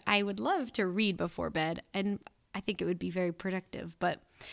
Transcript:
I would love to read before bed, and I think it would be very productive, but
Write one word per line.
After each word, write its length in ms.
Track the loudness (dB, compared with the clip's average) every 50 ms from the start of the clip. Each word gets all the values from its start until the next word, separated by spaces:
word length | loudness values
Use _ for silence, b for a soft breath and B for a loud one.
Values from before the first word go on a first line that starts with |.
| 2
I 200 | 4 4 4 4
would 160 | 2 0 -2
love 320 | 0 0 2 0 0 -2 0
to 120 | 0 0 2
read 280 | 2 4 4 4 2
before 320 | 2 -2 -2 -2 -2 -4 -2
bed, 360 | 0 0 0 0 0 -2 -6 _ -4
and 240 | -2 0 0 -2 -2 -6 -10 -20 _ _ _ -10
I 40 | -6
think 220 | -4 -4 -2 0 0
it 40 |
would 120 | 0 0 0
be 100 | -2 -2
very 220 | 0 0 0 0
productive, 680 | 0 -2 -2 -2 -2 -2 -4 -6 -8 -8 -8 -10 -6 -2
but 200 | 0 0 0 -2 -6 B B B B B